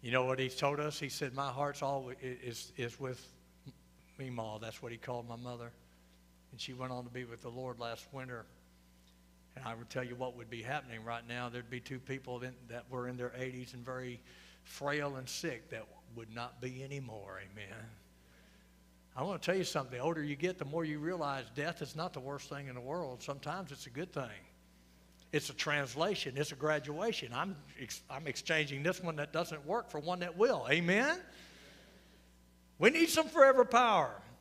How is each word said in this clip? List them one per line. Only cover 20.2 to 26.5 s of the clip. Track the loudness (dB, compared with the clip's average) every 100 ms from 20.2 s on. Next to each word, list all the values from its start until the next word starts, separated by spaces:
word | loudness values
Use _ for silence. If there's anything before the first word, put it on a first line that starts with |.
you | -2 0
get, | 0 0
the | -2
more | -2
you | -2 -2
realize | -2 -2 -2 -2 -4 -2
death | -2 -2
is | -8 -4
not | -6
the | -6
worst | -8 -8 -8
thing | -10 -8
in | -10
the |
world. | -6 -4 -4 -6
Sometimes | -6 -6 -4 -4 -6
it's | -10 -10
a |
good | -8 -6
thing. | -4 -6 -8 -16 -20 -20 -20 -20 -20 -20 -20 -2
It's | 0 0
a |
translation. | -4 0 2 2 2 2 2 -2 -2
It's | -2